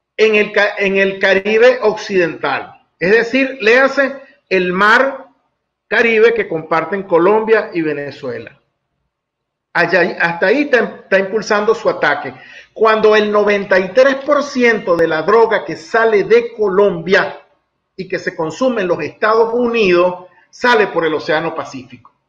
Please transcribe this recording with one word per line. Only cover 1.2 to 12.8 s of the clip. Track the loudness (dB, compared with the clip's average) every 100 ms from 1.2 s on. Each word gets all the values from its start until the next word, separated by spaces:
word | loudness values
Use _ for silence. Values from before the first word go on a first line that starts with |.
| 0 2 2 4 4 4
occidental. | 0 -2 -2 -2 -2 -2 -6 -6 -8 -20 _ -4
Es | 2
decir, | 2 2 -2 -2 -2
léase | 2 4 2 0 -4 -6 -18 _ -4
el | -2 -2
mar | 0 4 4 2 -6 -14 _ _ _ _ _ -4
Caribe | 0 2 4 4
que | 2 -4
comparten | -6 -4 -4 -2 -6
Colombia | 0 2 4 2 2 0 0
y | -4
Venezuela. | -4 -6 -8 -10 -10 -12 -14 _ _ _ _ _ _ _ _ _ _ _ _
Allá, | -2 0 0 0 -2
hasta | -4 -2 0
ahí | 0
está, | 0 0
está | -2 -8 -2 -2
impulsando | 0 -4 -2 -2 0
su | 0 -2
ataque. | -2 -2 -2 -6 -14 -20 -20 -14
Cuando | 0